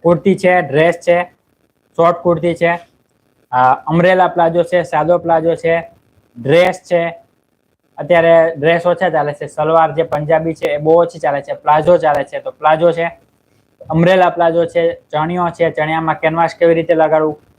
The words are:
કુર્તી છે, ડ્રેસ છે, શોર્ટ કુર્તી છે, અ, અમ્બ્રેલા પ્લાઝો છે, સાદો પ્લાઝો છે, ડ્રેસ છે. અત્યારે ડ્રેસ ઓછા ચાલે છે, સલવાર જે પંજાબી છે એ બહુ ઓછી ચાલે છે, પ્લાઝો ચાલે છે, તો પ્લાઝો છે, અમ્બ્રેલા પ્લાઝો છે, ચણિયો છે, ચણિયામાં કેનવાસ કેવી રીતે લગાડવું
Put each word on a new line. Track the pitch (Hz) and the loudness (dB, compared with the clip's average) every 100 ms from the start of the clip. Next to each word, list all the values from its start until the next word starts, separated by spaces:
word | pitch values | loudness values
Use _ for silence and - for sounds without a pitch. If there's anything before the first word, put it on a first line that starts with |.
કુર્તી | 165 170 202 190 | 0 0 0 0
છે, | 185 180 | 2 0
ડ્રેસ | 147 139 165 170 | 0 0 0 0
છે, | - 175 180 _ _ _ _ _ _ - | 0 -2 -2 _ _ _ _ _ _ -2
શોર્ટ | 170 175 | 0 0
કુર્તી | 175 165 170 170 | -2 -2 -2 -2
છે, | 170 170 - _ _ _ _ _ _ | -2 -4 -10 _ _ _ _ _ _
અ, | 127 127 131 - | 0 2 0 -2
અમ્બ્રેલા | 160 175 185 180 | 0 2 2 0
પ્લાઝો | 175 165 165 | 0 0 0
છે, | 170 180 | -2 -2
સાદો | 170 156 156 175 | -2 -4 0 -2
પ્લાઝો | 165 165 160 160 | 0 0 0 -2
છે, | 165 165 165 _ _ _ _ - | -2 -4 -6 _ _ _ _ -12
ડ્રેસ | 120 160 180 185 - | 0 2 2 -2 -4
છે. | 175 170 165 _ _ _ _ _ _ _ - | -2 -2 -8 _ _ _ _ _ _ _ -14
અત્યારે | 147 170 165 165 165 165 | 0 2 6 4 4 0
ડ્રેસ | 151 170 175 | 0 0 0
ઓછા | 175 185 | -2 -2
ચાલે | 156 147 | -2 -4
છે, | 143 143 | -6 -12
સલવાર | - 151 165 160 | -6 0 2 2
જે | 151 | -2
પંજાબી | 165 147 151 160 165 | -4 -4 -2 -2 -2
છે | 156 - | -6 -4
એ | 180 | -2
બહુ | 156 | 2
ઓછી | 165 170 165 | 2 2 -2
ચાલે | 156 143 | -4 -4
છે, | 139 | -6
પ્લાઝો | 139 151 151 160 175 | -6 0 0 4 2
ચાલે | 156 143 | 2 -2
છે, | 135 143 | -4 -10
તો | 131 | -12
પ્લાઝો | - 151 160 170 | -4 0 2 2
છે, | 160 165 - _ _ _ _ _ _ - | 0 -6 -8 _ _ _ _ _ _ -6
અમ્બ્રેલા | 160 170 185 175 | 0 2 4 2
પ્લાઝો | 170 170 165 170 | 2 0 0 -2
છે, | 170 165 | -2 -2
ચણિયો | 170 _ 151 160 180 170 | -4 _ -6 -4 -4 -4
છે, | 165 165 | -2 -4
ચણિયામાં | - 156 160 160 151 | -2 -4 -2 -4 -2
કેનવાસ | 160 165 165 - | -2 0 -2 0
કેવી | 170 | 0
રીતે | 165 156 | 2 0
લગાડવું | 160 156 156 156 151 _ | 0 2 2 -2 -6 _